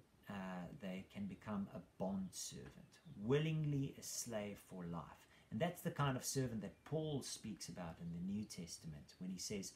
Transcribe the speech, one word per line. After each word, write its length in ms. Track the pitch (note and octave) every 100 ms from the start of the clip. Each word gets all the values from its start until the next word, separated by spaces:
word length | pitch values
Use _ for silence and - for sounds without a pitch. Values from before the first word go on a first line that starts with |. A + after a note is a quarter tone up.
| - - -
uh, 380 | G2+ F#2 F2+ F2 E2
they 240 | G2 F#2 F#2
can 120 | G#2 G2+
become 420 | F2+ G#2+ G2+ G2
a 60 | - - -
bond 320 | F#2+ G2 F#2
servant, 720 | - - E2 B1+ - - - - B2+
willingly 720 | G#2+ C#3+ D#3+ D#3 D3 C#3+ C#3 -
a 40 |
slave 560 | - - A#2+ G#2+ G#2 G2 -
for 160 | F#2+ E2+
life. 420 | E2+ D2 - - - -
And 100 | A2
that's 220 | E3+ -
the 100 | E3
kind 240 | D#3+ C#3 B2+
of 80 |
servant 380 | - C#3 B2+ A2
that 220 | G2 - -
Paul 360 | D#3 D#3 C#3
speaks 460 | - - A2+ - -
about 280 | F2+ E2+ -
in 140 | E2+
the 200 | E2+ F#2
New 120 | G2+ G#2+
Testament 680 | - E2+ - - D3 C2+ -
when 120 | F#2
he 60 | F2+
says, 360 | - G#2 F#2